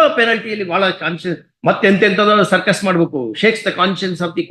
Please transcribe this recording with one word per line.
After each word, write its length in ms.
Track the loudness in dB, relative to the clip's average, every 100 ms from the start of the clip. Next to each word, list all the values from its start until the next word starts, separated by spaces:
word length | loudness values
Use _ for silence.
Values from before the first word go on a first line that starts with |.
| 4 2
ಪೆನಾಲ್ಟಿಯಲ್ಲಿ 480 | 0 -2 -4 -8
ಬಹಳ 260 | -4 -2 -2
ಕಾನ್ಶಿಯಸ್, 500 | -2 -6 -6 -6 -8 -10 _
ಮತ್ತೆ 240 | 0 2 4
ಎಂತೆಂಥದೋ 540 | 4 4 2 4 4
ಸರ್ಕಸ್ 420 | 2 2 0 0
ಮಾಡ್ಬೇಕು, 480 | 0 0 0 -2 -6
shakes 360 | 0 0 0 -2
the 100 | -2
conscience 500 | -2 -2 -4 -4 -4
of 120 | -4
the 40 | -2